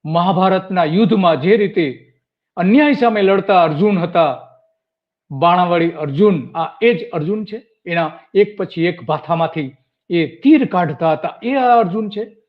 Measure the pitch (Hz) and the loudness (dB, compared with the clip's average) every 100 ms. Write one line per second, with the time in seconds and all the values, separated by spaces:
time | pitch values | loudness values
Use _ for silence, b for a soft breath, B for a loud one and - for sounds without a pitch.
0 | 156 165 175 180 190 185 185 180 156 175 | -4 -2 0 2 2 0 -2 -2 0 2
1 | 214 214 180 151 165 226 202 - 147 120 | 2 2 2 2 2 2 2 -2 -4 -6
2 | _ _ _ _ _ - 185 254 294 277 | _ _ _ _ _ -4 2 4 2 2
3 | 233 214 196 196 190 190 165 151 208 190 | 0 2 2 2 2 2 2 2 0 0
4 | 170 170 156 127 - _ _ _ _ _ | 0 0 0 -2 -14 _ _ _ _ _
5 | _ _ _ 135 170 180 175 175 170 160 | _ _ _ 0 2 2 2 0 0 -4
6 | 151 139 208 170 117 165 165 - 233 185 | -8 0 2 2 -6 -8 -10 0 0 0
7 | - 170 156 214 208 220 _ _ 175 170 | -6 -6 -6 -6 -8 -14 _ _ -6 -4
8 | 156 - _ 190 202 208 185 170 170 170 | -4 -8 _ 0 0 -2 -8 -2 -4 -4
9 | 120 151 - 165 160 160 135 - _ _ | -6 -6 -4 -2 -2 -4 -10 -12 _ _
10 | _ 170 156 - 277 302 254 185 175 143 | _ -4 -4 0 4 4 2 -2 -2 -2
11 | 165 156 165 - 226 269 247 233 196 208 | -2 -2 -6 -8 -4 0 4 4 2 -4
12 | 214 202 220 _ | -6 -8 -12 _